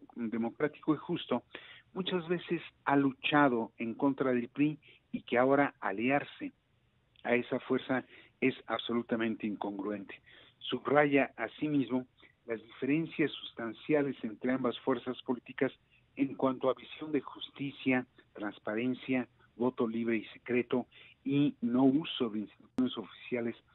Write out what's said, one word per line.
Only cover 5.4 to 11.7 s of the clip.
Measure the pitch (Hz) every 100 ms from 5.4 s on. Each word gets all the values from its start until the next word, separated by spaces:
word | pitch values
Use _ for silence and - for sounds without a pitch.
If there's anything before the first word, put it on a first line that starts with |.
| 127 139 143 -
aliarse | 104 98 120 139 - - 92 - _ _ _ _ _ _
a | - 120
esa | 120 127
fuerza | - 131 - 131 - - - _
es | 131 127 -
absolutamente | 113 - 117 117 113 113 104 113
incongruente. | 98 104 101 98 104 98 - - - - _
Subraya | - 127 - 143 147 139 127 -
asimismo | 113 - 151